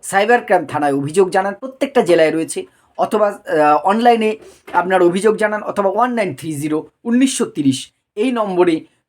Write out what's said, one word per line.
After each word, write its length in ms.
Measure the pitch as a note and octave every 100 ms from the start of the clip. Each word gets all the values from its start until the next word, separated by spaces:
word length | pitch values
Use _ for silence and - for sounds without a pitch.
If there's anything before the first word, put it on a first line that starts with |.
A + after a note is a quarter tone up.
সাইবার 440 | - G3 G#3 A#3+ A#3
ক্রাইম 200 | F#3 C#3
থানায় 280 | D3+ D3
অভিযোগ 360 | C#3 C#3 E3+ F#3
জানান, 240 | F#3+ G3
প্রত্যেকটা 480 | G3 C4 - C#4 B3+
জেলায় 300 | F3 E3 D#3+
রয়েছে, 340 | D#3 D#3+ - - _ _ -
অথবা, 300 | F#3 G#3+ G#3
আহ, 500 | G3 - D#3+ D3+ D3+
অনলাইনে 580 | F#3+ G#3+ A#3+ A#3 G#3+ G#3+ - - -
আপনার 280 | F3 F3 F#3+
অভিযোগ 360 | F3 F#3 G#3+ G#3
জানান, 260 | G#3+ G#3+
অথবা 260 | G3+ G3+ G3
ওয়ান 220 | G3+ B3
নাইন 220 | A#3+ F#3+ C3
থ্রি 200 | E3 D3
জিরো 320 | D#3 D3+ D3+ _
উনিশশো 420 | A#3 A#3+ C4+ - A#3
তিরিশ 460 | - C#3 - - _ _ -
এই 160 | B3
নম্বরে 540 | A#3+ G#3 F3+ F3 D#3+ - _